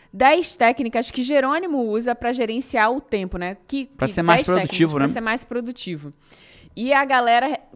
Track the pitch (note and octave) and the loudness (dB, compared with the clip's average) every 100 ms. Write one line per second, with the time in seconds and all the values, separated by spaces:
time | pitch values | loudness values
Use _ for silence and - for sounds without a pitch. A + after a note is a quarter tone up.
0 | _ G3 C4 D#4+ E4 - A#3 C4 A#3 A3+ | _ 2 4 4 0 2 2 2 -2 -2
1 | B3 - B3 C#4+ C4 D#4 F#4 C#4+ A3+ G#3+ | -4 -4 0 2 2 -2 -2 -2 0 -2
2 | A#3+ A#3+ A#3 B3+ A3+ A3+ - A#3+ G#3+ B3+ | -2 -2 -2 -2 -2 -4 -4 0 0 0
3 | - G#3 F#3 F3 F3+ G3 - C4+ B3+ - | -4 -4 -4 -6 -6 -8 -8 -8 -8 -4
4 | C3+ - E3+ E3+ - F#3 F#3 F3+ E3 D3 | -4 0 4 4 4 0 0 0 0 2
5 | C#3 B3+ A3+ A#3 - A#3+ A#3+ B3 - D#3 | -2 -2 -4 -4 -6 -8 -8 -10 -10 -10
6 | D3 - _ - - - - - A#3+ C#4 | -12 -20 _ -20 -20 -20 -20 -8 0 2
7 | C#4 C4 A#3+ A#3+ C4 C#4+ - | 2 2 4 2 2 -4 -10